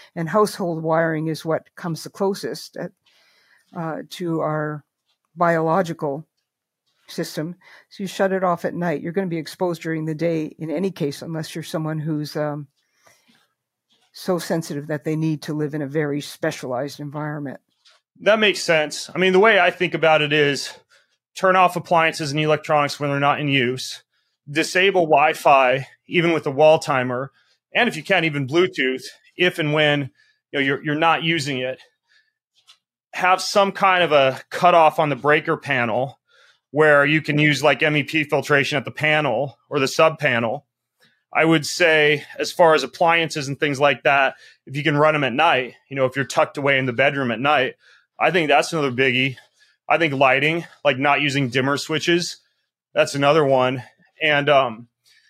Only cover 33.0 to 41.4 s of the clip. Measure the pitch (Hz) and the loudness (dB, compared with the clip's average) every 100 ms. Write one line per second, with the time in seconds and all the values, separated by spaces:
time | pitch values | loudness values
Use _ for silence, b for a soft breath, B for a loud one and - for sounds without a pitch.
33 | _ - 180 185 - 208 196 190 190 180 | _ -4 0 0 0 0 0 2 2 2
34 | 170 147 135 127 - - 180 175 156 160 | 4 4 4 0 -8 0 4 6 6 4
35 | 156 131 131 156 160 151 131 135 120 110 | 0 0 2 2 0 -4 -2 -2 0 -2
36 | 135 - b b b b _ 139 156 143 | -4 -8 b b b b _ 2 6 6
37 | 143 156 - 147 151 139 147 143 156 151 | 4 2 0 2 2 4 2 2 2 0
38 | - 160 147 147 135 143 135 147 123 - | -2 -2 -2 -2 2 2 2 -2 -6 -4
39 | 151 151 147 113 139 - _ 143 135 - | 0 0 0 -2 -6 -10 _ -4 -2 2
40 | 160 151 147 117 117 135 - _ _ _ | 2 2 -2 0 -2 -6 -12 _ _ _
41 | _ _ _ - | _ _ _ 0